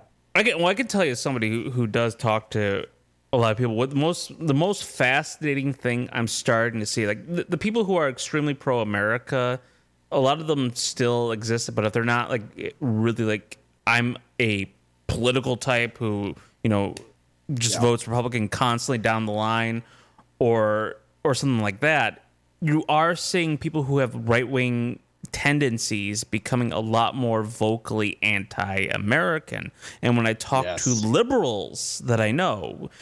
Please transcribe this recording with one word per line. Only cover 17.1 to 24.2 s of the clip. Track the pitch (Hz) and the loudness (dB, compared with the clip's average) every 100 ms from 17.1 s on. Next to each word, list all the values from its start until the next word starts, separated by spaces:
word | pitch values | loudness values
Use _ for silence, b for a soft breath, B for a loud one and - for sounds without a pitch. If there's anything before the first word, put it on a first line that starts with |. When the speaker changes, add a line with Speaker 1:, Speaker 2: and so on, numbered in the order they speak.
| _ _ _ - | _ _ _ -6
Speaker 1:
just | 127 117 113 | -2 0 2
Speaker 2:
Yeah. | |
Speaker 1:
votes | 120 120 113 | 4 2 0
Republican | 120 120 120 104 | -2 0 -2 -2
constantly | - 123 117 - 120 | 0 0 0 0 0
down | 113 113 110 | 2 0 0
the | |
line | 107 107 113 113 113 - b b b _ - | -2 0 0 0 -4 -8 b b b _ 0
or, | 120 113 107 107 104 - _ _ | 2 4 2 0 -2 -8 _ _
or | - 123 | -2 0
something | 139 117 | 2 2
like | 104 98 | 0 0
that, | 147 147 110 - _ _ _ - | 2 2 2 -2 _ _ _ -4
you | 160 151 - | 0 2 2
are | 151 165 165 | 2 2 0
seeing | - 185 160 147 | -2 0 0 -2
people | 160 156 | -2 -2
who | 135 139 | 0 0
have | 123 120 | 0 -2